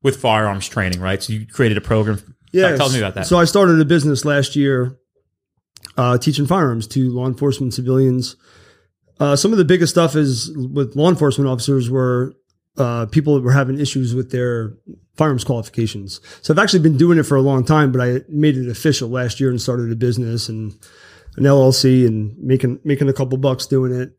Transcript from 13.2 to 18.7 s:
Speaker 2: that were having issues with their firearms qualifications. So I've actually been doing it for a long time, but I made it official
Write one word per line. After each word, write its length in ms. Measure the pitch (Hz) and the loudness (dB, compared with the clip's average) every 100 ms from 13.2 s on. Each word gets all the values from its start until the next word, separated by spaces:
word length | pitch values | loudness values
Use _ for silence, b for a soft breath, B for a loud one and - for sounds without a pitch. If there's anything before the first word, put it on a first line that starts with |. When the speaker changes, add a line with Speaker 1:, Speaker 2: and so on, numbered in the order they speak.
| 151 147 | 2 0
Speaker 2:
that 60 | |
were 100 | 123 | 2
having 300 | 135 131 135 | 2 0 -2
issues 340 | 143 139 123 123 | -4 -2 -2 -4
with 160 | 127 | -4
their 400 | 123 123 120 110 110 - - _ - | -4 -4 -4 -8 -12 -20 -20 _ -2
firearms 260 | 156 131 | 0 0
qualifications. 760 | - 120 110 - 113 107 98 - B B | -2 -6 -6 -4 -4 -6 -14 -16 B B
So 120 | - | -2
I've 60 | 156 | 0
actually 240 | 214 196 | 2 2
been 120 | 156 139 | 2 4
doing 220 | 175 165 | 4 4
it 60 | |
for 120 | - 139 | 2 2
a 60 | |
long 240 | 135 135 120 | 2 0 2
time, 260 | 156 143 | 2 4
but 80 | 127 | 2
I 220 | 123 127 - | 0 -2 -4
made 260 | 151 151 131 | 0 0 0
it 140 | |
official 400 | 123 | -4